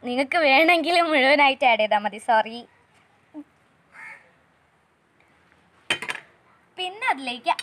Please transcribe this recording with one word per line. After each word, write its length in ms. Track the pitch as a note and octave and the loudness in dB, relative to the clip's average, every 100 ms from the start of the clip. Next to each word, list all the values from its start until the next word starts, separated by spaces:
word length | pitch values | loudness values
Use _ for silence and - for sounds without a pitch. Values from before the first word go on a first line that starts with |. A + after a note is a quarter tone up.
നിങ്ങൾക്ക് 340 | B3 B3 C#4 F4 | -6 -4 -2 0
വേണമെങ്കിൽ 640 | D4+ C4+ D#4+ E4+ D4+ F4 | 4 4 4 2 2 0
മുഴുവനായിട്ട് 640 | E4+ D#4 C4 C#4+ C#4 C4+ C4+ | 2 2 4 4 4 2 0
ആഡ് 140 | A3 | 2
ചെയ്താൽ 200 | G#3+ G#3 | 2 0
മതി. 180 | G#3 G3+ | -2 -8
Sorry. 500 | - A3+ A3 A#3 A#3+ _ _ _ _ _ _ D#4 D4 _ _ _ _ - - - _ _ _ _ _ _ _ _ _ _ _ _ _ _ _ _ _ - - - - _ _ _ _ - | 0 0 0 -8 -18 _ _ _ _ _ _ -20 -20 _ _ _ _ -20 -20 -20 _ _ _ _ _ _ _ _ _ _ _ _ _ _ _ _ _ -8 -6 -14 -16 _ _ _ _ -10
പിന്നെ 300 | F#4 G4+ B4+ | -10 -6 -4
അതിലേക്ക് 440 | C4+ C4+ B3 D#4+ - | -4 -4 -8 -4 -2